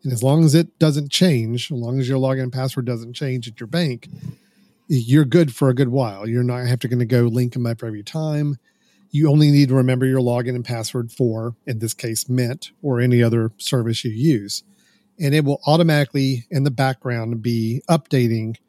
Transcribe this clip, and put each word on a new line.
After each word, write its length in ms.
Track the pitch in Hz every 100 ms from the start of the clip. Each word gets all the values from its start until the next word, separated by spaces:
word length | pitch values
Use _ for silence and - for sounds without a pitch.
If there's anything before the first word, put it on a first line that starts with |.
And 100 | 139
as 80 | 120
long 240 | 131 151 160
as 80 |
it 240 | 160 165 _
doesn't 320 | 156 147 143
change, 640 | - 185 131 113 120 -
as 60 | 131
long 220 | 117 131
as 80 | 127
your 120 | 135
login 240 | 131 131
and 100 | 127
password 320 | 131 131 135 123
doesn't 280 | 117 117
change 340 | 120 139 127 113
at 120 | -
your 80 | 110
bank, 400 | 165 165 120 - - - - _ _ _ _ -
you're 380 | 135 117 143 139
good 280 | 175 156
for 160 | - 139
a 40 |
good 160 | 123 131
while. 400 | 131 117 98 107
You're 140 | 117
not 240 | 123 123 123
have 120 | 123
to, 80 | 117
gonna 160 | 123 113
go 180 | 123
link 320 | 120 117 123 127
'em 100 | 120
up 180 | 117
every 200 | 117 107
time. 540 | 101 160 156 147 147 135 _ _ _ _ _
You 200 | 147 151
only 200 | 147 151
need 180 | 143 139
to 60 | 131
remember 300 | 127 127 131
your 160 | 131
login 340 | 123 120 123 123
and 80 |
password 480 | 120 117 110 123 117
for, 440 | - 123 110 117 117 -
in 140 | 110
this 140 | 110
case, 360 | - 117 110 -
Mint 420 | 127 120 127 - _
or 180 | 143 120
any 220 | 123 120
other 280 | 117 117 113 -
service 460 | - 131 113 110 120
you 60 |
use. 520 | 107 156 120 101 - _ _ _ _ _ _
And 140 | 147
it 100 | 151
will 160 | 139 139 -
automatically, 800 | 156 170 147 143 143 135 127 -
in 120 | 151
the 80 | 139
background, 720 | 120 131 127 127 120 113 117
be 400 | 117 117 110 131 -
updating 680 | 165 _ 135 120 113 110 113